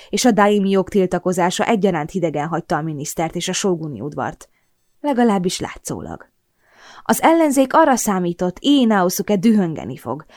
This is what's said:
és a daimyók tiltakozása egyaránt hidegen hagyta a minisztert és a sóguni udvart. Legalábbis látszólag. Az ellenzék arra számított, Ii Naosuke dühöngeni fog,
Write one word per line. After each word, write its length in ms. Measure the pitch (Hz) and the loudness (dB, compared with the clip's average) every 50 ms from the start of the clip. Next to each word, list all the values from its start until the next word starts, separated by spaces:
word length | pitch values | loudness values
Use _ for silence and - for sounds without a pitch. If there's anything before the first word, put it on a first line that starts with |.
| - - | -10 -6
és 160 | - 208 - | -4 2 2
a 60 | 254 | 4
daimyók 580 | 226 196 202 208 208 208 190 196 196 190 185 - | 4 6 4 4 4 2 2 2 2 2 0 2
tiltakozása 760 | - 208 185 180 185 175 - 185 185 185 175 180 - - 214 | 0 0 2 2 0 -2 -2 -2 0 0 0 0 0 0 0
egyaránt 460 | - 233 208 180 202 175 160 147 156 | 0 2 2 2 0 0 -2 -4 -4
hidegen 360 | - 196 165 165 143 151 143 160 | -4 -2 -2 -2 -2 -4 -4 -4
hagyta 280 | 170 147 - - 175 | -4 -6 -4 -4 -4
a 60 | 151 | -4
minisztert 540 | 156 160 156 143 151 147 - - 165 160 - | -4 -4 -6 -8 -8 -8 -6 -4 -4 -4 -4
és 120 | 175 165 185 | -6 -6 -4
a 60 | 185 | -4
sóguni 480 | - - 202 180 165 156 156 143 101 | -2 0 0 -2 -2 -4 -8 -10 -10
udvart. 480 | 110 151 147 143 120 113 160 - - - _ _ _ _ _ _ _ _ _ _ | -10 -8 -6 -6 -6 -6 -8 -10 -18 -20 _ _ _ _ _ _ _ _ _ _
Legalábbis 580 | - 294 277 226 247 233 202 196 175 190 - - | -4 -2 2 2 4 4 2 2 0 -2 -4 -4
látszólag. 720 | - - - - - - 135 92 - - 82 - - _ _ _ _ _ _ _ _ _ _ _ - - - - - | -6 -10 -10 -12 -12 -10 -10 -10 -10 -12 -14 -14 -16 _ _ _ _ _ _ _ _ _ _ _ -20 -20 -20 -10 -8
Az 180 | - - - | -6 -4 0
ellenzék 520 | - 285 330 330 320 302 262 277 269 262 - | 2 2 4 4 2 2 2 2 0 2 4
arra 220 | - 320 302 262 | 4 4 4 2
számított, 600 | 220 - - 196 185 180 175 175 - 185 180 180 - | 0 0 -2 -2 -2 -2 -2 -4 -2 -4 -4 -4 -2
Ii 260 | - 277 285 277 247 | 0 2 2 4 4
Naosuke 500 | 220 220 196 180 180 180 - 196 - 208 | 4 2 2 2 0 0 -2 -2 -2 0
dühöngeni 600 | 196 165 233 220 208 190 165 156 - - 98 135 - | 2 4 4 4 4 2 0 -2 -6 -8 -10 -12 -12
fog, 280 | - 117 120 151 - - - | -10 -10 -10 -10 -12 -18 -20